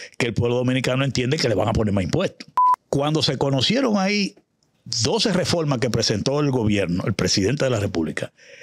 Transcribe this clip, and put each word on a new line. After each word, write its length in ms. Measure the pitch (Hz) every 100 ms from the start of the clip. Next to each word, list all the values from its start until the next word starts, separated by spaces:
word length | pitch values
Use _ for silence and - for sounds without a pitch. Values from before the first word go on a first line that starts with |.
| - -
que 80 | 120
el 80 |
pueblo 220 | 101 120 123
dominicano 480 | 123 127 120 127
entiende 320 | 139 123 123 156
que 120 | 143
le 60 |
van 140 | 98 107
a 40 |
poner 220 | 113 104
más 80 | 101
impuestos. 460 | 85 - 113 - - - 1017 988 _
Cuando 340 | 139 143 156
se 160 | - 139
conocieron 600 | 139 135 120 233 262 208
ahí 360 | 190 208 190 - _ _ _ _ - -
doce 300 | 120 208 233
reformas 480 | 175 143 170 151 127
que 100 | 120
presentó 480 | 117 - 107 127 143
el 140 | 143
gobierno, 500 | 127 104 101 87 87 -
el 40 |
presidente 520 | 92 90 - 95 123
de 80 | 135
la 80 | 117
República, 520 | 101 87 78 - - _ - -